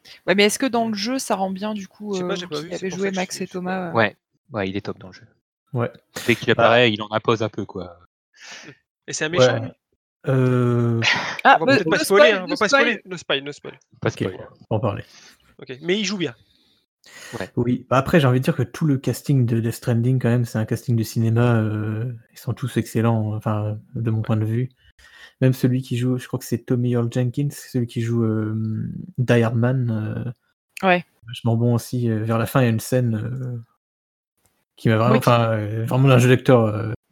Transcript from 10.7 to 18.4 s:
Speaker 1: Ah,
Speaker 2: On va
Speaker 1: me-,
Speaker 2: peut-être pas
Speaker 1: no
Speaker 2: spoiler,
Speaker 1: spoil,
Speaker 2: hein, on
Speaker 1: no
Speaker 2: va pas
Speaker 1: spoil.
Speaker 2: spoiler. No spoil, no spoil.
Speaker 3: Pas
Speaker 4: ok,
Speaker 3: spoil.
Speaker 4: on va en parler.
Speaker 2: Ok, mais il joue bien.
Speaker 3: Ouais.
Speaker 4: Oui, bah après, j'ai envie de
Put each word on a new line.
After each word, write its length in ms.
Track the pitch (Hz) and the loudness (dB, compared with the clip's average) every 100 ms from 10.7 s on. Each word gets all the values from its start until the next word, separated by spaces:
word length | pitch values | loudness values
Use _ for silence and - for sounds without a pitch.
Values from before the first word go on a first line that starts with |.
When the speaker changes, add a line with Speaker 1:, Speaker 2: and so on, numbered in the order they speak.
| 120 117 117 113 - - - | 2 2 0 0 -2 -4 0
Speaker 1:
Ah, 140 | 240 240 | 4 4
Speaker 2:
On 40 | 165 | 4
va 60 | |
Speaker 1:
me-, 40 | 269 | 2
Speaker 2:
peut-être 120 | 160 | 2
pas 80 | 185 | 0
Speaker 1:
no 60 | |
Speaker 2:
spoiler, 220 | - 196 - | 4 6 6
Speaker 1:
spoil, 40 | 196 | 4
Speaker 2:
hein, 80 | |
on 40 | 185 | -2
Speaker 1:
no 80 | - | -2
Speaker 2:
va 20 | |
pas 100 | 208 | 0
Speaker 1:
spoil. 140 | 277 | 2
Speaker 2:
spoiler. 200 | 240 208 190 | 2 -2 -8
No 120 | 175 | -10
spoil, 260 | - 139 | -4 -4
no 80 | 143 | -4
spoil. 280 | 143 - - _ _ | -12 -16 -18 _ _
Speaker 3:
Pas 60 | 110 | -4
Speaker 4:
ok, 40 | |
Speaker 3:
spoil. 240 | - 98 92 - - - | -2 -4 -6 -14 -16 -4
Speaker 4:
on 60 | 107 | -2
va 20 | |
en 20 | |
parler. 240 | 107 107 - - - _ _ - | -2 -4 -10 -20 -20 _ _ -20
Speaker 2:
Ok, 160 | 135 127 | -16 -8
mais 180 | 165 208 | -4 -2
il 60 | 190 | -2
joue 120 | 202 | -4
bien. 180 | 147 - _ _ _ _ _ _ - - - 117 | -6 -8 _ _ _ _ _ _ -20 -20 -12 -10
Speaker 3:
Ouais. 100 | 92 - | -8 -4
Speaker 4:
Oui, 300 | 120 123 - | -2 -2 0
bah 80 | 127 | 0
après, 220 | - 180 | 2 4
j'ai 80 | 135 | 4
envie 120 | |
de 40 | 127 | 2